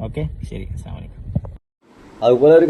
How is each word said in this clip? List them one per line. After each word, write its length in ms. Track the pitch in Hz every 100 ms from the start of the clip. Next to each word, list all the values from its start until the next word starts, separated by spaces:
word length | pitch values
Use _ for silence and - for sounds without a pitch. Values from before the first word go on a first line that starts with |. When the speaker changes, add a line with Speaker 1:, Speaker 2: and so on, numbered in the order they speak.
| 156
Speaker 1:
ഓക്കെ, 160 | 147 156 - -
ശരി, 140 | - 143
അസ്സലാമു 240 | - - -
അലൈക്കും. 240 | - - - - - - _ _ _ _ - - 113
Speaker 2:
അതുപോലെ 280 | 123 143 165
ഒരു 60 | 160